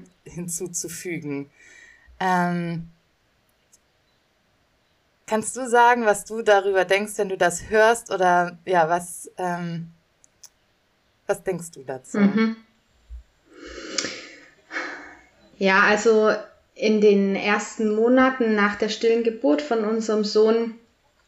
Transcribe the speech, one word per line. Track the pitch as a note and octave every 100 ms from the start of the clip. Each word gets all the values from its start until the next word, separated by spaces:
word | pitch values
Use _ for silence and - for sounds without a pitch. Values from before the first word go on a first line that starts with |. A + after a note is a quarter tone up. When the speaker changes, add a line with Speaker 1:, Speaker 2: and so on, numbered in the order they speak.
| - _
Speaker 1:
Hm. | -
Speaker 2:
hinzuzufügen. | - E3+ - F3+ F3 D#3+ E3 F3+ D#3+ D3 C#3 C#3 _ - - - _ _ -
Ähm, | F#3 F3+ F3 F3 E3+ E3+ E3 _ _ _ _ _ _ _ _ _ _ _ _ _ _ _ _ _ _ _ _ _ _ _ -
kannst | A3 G#3+ A#3+
du | B3+
sagen, | A#3+ A#3+ A#3+ A3
was | G3
du | - A3
darüber | A3 G3+ G3 F#3+ F3+
denkst, | G3 G#3+ -
wenn | F#3+
du | F#3
das | F3 E3+ -
hörst? | G#3+ A3 A#3 -
Oder, | F#3+ F3+ F3 F3 F3
ja, | F3 F3+ D#3+
was, | F3 F3+ - - -
ähm, | F3+ F3 E3+ E3+ E3 _ _ _ _ _ - _ _ _ _ _ _ _ -
was | F#3+
denkst | - E3+ -
du | -
dazu? | C3 C3 - G#3+
Speaker 1:
Mhm. | G3+ G#3 A3+ A3+ _ _ _ _ - - - _ _ - - - - - - - - - - _ _ - - - - - _ _ _ -
Ja, | F#3+ F#3+
also | F#3 G#3 A#3 G#3+ G#3+ - - _ _
in | - A3 G#3+
den | G#3 G3+ G3 G3
ersten | G#3 G#3+ A3 - G#3+
Monaten | G#3+ A#3 C4 C4 B3+ A3+
nach | G#3+ G3+ G3+
der | G#3+
stillen | - A#3 A#3
Geburt | A#3 A3+ C#4 D4
von | - A3+
unserem | G#3+ A3+ A3 G#3+
Sohn | G3+ G#3+ A3 A#3 A3+ - _ _ _ _